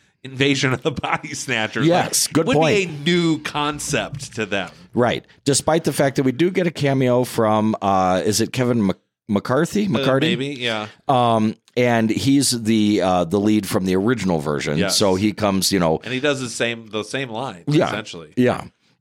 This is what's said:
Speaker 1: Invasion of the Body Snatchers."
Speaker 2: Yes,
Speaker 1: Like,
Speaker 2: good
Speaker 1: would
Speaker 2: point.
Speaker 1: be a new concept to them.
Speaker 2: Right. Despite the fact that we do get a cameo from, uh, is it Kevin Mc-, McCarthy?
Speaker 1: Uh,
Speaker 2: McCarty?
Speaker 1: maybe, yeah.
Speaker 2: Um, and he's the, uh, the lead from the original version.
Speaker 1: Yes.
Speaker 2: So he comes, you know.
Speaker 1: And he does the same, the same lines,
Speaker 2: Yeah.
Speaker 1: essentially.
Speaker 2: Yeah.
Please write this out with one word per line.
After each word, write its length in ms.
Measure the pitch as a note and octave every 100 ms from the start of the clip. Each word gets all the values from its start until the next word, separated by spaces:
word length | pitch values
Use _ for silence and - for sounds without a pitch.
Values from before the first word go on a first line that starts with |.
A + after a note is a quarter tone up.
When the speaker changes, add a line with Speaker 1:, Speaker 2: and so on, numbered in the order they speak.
| _ _
Speaker 1:
Invasion 500 | C3 B2+ C#3 C3+ C3+
of 80 | C3
the 100 | D#3+
Body 440 | C3 - D#3+ D#3+ C#3
Snatchers." 500 | - A#2 G#2+ A#2 D3+
Speaker 2:
Yes, 420 | F3 - - -
Speaker 1:
Like, 60 |
Speaker 2:
good 140 | - E3
Speaker 1:
would 80 | D#3
Speaker 2:
point. 180 | D#3+ G3+ F3
Speaker 1:
be 60 | D3
a 20 |
new 360 | D3 F3 E3+ D#3
concept 920 | - D3+ D3 D3 - A#2+ F#2+ - - -
to 80 | G#2
them. 240 | G2 F2 - - -
Speaker 2:
Right. 280 | A#2+ D2 - _
Despite 400 | - C3+ - D#3+
the 100 | D#3+
fact 220 | C#3 C#3 C3+
that 80 |
we 80 | C3
do 180 | A#2+ F3
get 160 | F#3 E3+
a 60 |
cameo 540 | - C#3+ C3+ B2+ B2 B2+
from, 500 | - A2 G#2+ G#2+ G#2+
uh, 440 | G2+ F#2+ F#2 F#2 E2
is 160 | G2
it 120 | A2+
Kevin 340 | - B2 A#2+ G2
Mc-, 100 | - _ _ -
McCarthy? 580 | G2+ - C3 E3+ G#3 G3+
Speaker 1:
Uh, 40 |
Speaker 2:
McCarty? 320 | B2+ C3+ C3
Speaker 1:
maybe, 260 | D3+ F3+ C#3
yeah. 400 | C#3 A#2+ A2 G#2+ - -
Speaker 2:
Um, 480 | B2+ A#2+ A2+ G#2+ - _ -
and 340 | B2 A#2 A2+
he's 540 | G2 G#2 C#3 B2+ B2
the, 380 | A2 A2+ G#2 G#2
uh, 200 | F2+ F2+ F2
the 140 | G2+
lead 280 | G#2 G#2+ G2
from 180 | G#2+ F#2
the 100 | F#2
original 440 | G#2 B2 F#2 E2
version. 400 | D2 C#2+ C#2+ D2+
Speaker 1:
Yes. 180 | G2 F2
Speaker 2:
So 160 | G2+
he 180 | F#2 G#2+
comes, 400 | F#2+ G#2 F#2+ F2+
you 60 | G2
know. 220 | E2 D#2+
Speaker 1:
And 80 | A2
he 80 | B2+
does 200 | D3 C3+
the 80 | B2
same, 380 | - A#2 A#2 A2+
the 160 | G#2+
same 260 | G#2 C3+ C3
lines, 360 | A2 C3 F2+ A2
Speaker 2:
Yeah. 180 | D3+ D#2+
Speaker 1:
essentially. 460 | G#2+ A2 F2 D#2 -
Speaker 2:
Yeah. 280 | B2 F#2+ - - _ _